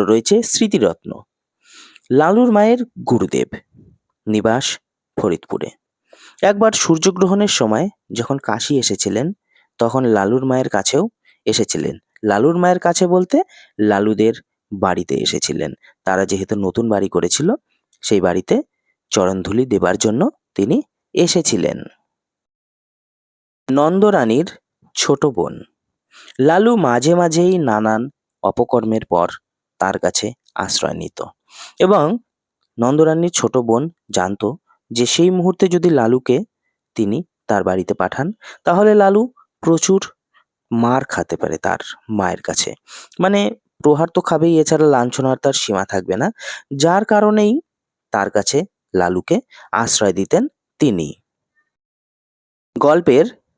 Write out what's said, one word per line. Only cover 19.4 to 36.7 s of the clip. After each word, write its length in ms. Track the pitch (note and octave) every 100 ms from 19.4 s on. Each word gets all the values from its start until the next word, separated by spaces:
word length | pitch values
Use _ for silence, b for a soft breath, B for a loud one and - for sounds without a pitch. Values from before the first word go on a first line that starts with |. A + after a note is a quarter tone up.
| - A2+ C3
দেবার 300 | G2 F2+ F#2
জন্য 240 | A2 A2+ A#3+ - _
তিনি 220 | - G2+ A#3+ - _ _
এসেছিলেন। 640 | - E3+ F3 - G2 D2 - - - _ _ _ _ _ _ _ _ _ _ _ _ _ _ _ _ -
নন্দরানীর 800 | C#3 D3+ F#3+ G#3 F#3 A2+ A#2+ F3+ - _ _ _ -
ছোট 260 | - C#3 D3
বোন, 280 | A2+ C#2 A#1+ - _ _ _ _ B B B
লালু 320 | C#3 F3 A3+ A3+
মাঝে 360 | C#3 A#2+ C#3+
মাঝেই 380 | F3 E3+ D#3 F3 F3+
নানান 440 | C3+ G#2+ A2 A2 C3+ - _ _
অপকর্মের 640 | G2 - A#2+ A#2+ A2 A2 -
পর 220 | F2 F2 - _ _ _ _
তার 160 | F#2+ F#2+
কাছে 280 | F2+ - G#2+ B2 _
আশ্রয় 420 | - F#2+ - D2 E2
নিত, 180 | D#2+ - - _ - B B B
এবং 260 | F#3 G3 D3+ A#3+ - _ _ _ _ -
নন্দরানীর 540 | A#2+ D3+ D#3 D#3+ F3 -
ছোট 160 | A2+ B2+
বোন 260 | A#2 A#2 E3 - _
জানতো 380 | G2+ F#2 G2+ G#2 D#3+ _ _ _
যে 140 | A#2 A#2+
সেই 240 | - F3+
মুহূর্তে 340 | F#3 F3 F3 F#3
যদি 200 | F3 F3
লালুকে 460 | C#3+ A2+ B2+ - C3 A3+ _ _